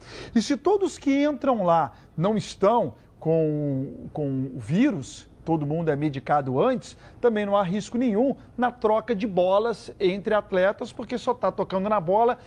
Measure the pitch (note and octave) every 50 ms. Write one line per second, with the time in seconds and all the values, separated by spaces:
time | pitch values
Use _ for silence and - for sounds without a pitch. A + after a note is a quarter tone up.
0 | - - - - - - - A#3 G#3 - C#4+ A#3+ - F4 G#4 G4+ G4 D#4+ - -
1 | - C#4+ C4+ C#4 C#4+ D4+ D4 A#3+ - C#4 B3+ G#3+ F#3 E3+ E3+ E3 D3+ B2 - -
2 | - - - D#3 D#3+ G3+ A3 G3+ - - - - F#3+ G3 A#3 A#3+ G#3 C3 - -
3 | - - - - - D#3 E3 E3 D#3+ D3+ D3+ D3 D3 C#3+ C3+ C3 C3+ - - A#2+
4 | B2 - - D#3 D3+ C#3 C3+ C3 C3 C3+ - C3+ A2 G#2 D3+ G3 C4 D4+ A3+ D3+
5 | B2 - - - - - - - - - E3 D#3+ D3+ C#3+ D3+ E3 E3+ D#3 D#3+ C#3
6 | D3 D#3 C3+ C#3 - - D3+ D3 C#3 C3 B2+ C3+ F#3 B3 C4 G3+ - - - -
7 | - - - - - A#3+ A3 G#3 G#3 G3+ G3+ G3+ G3+ E3 F#3 G#3+ G3 - - A#3
8 | C4 B3 G3+ G3+ B3+ C#4 - - - - - - A#3+ A#3+ A#3+ - - G#3+ G#3+ A3
9 | G#3+ - A#3+ F#3+ G#3 A3+ F3+ F#3 F3+ F#3 F#3+ G3+ A3 A#3 A3+ - - - - -
10 | G3+ F3+ F#3 G3+ F3+ A3+ G#3+ G#3 G#3 - G3 F#3 F#3 G3 A3 - B3 A3 - -
11 | A#3+ - B3 A3+ - B3+ A#3+ - - F#3+ F3+ - F#3 - F3+ F#3+ F#3+ G#3+ A3 G#3
12 | E3 E3 F#3+ G#3+ A#3 A#3+ A#3+ A#3+ -